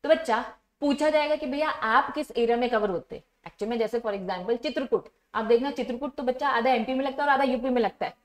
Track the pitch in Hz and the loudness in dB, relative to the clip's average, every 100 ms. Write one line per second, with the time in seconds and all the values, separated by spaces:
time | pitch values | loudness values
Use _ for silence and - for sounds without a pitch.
0 | 285 320 - 226 262 - _ _ 285 285 | 4 2 2 -2 -2 -14 _ _ 0 2
1 | 302 302 294 302 302 285 302 - 220 233 | 2 2 2 0 -2 -2 -2 -2 2 2
2 | 269 277 302 - 233 233 247 226 202 175 | 2 -4 -4 0 2 2 2 0 0 -2
3 | - 151 _ _ 170 _ 214 233 220 233 | -6 -16 _ _ -20 _ -6 -2 0 -2
4 | 233 196 185 185 190 233 302 - 254 214 | -4 -6 -6 -6 -2 -2 -2 -4 -2 -2
5 | - _ _ 214 220 233 269 - 240 240 | -2 _ _ -6 4 4 4 -4 -4 -4
6 | 285 - 254 254 285 247 240 254 220 262 | -6 -4 -4 -2 0 2 2 2 0 -2
7 | 277 269 285 269 269 247 254 247 208 - | -2 -2 0 2 2 0 0 2 0 -2
8 | 151 - | -8 -8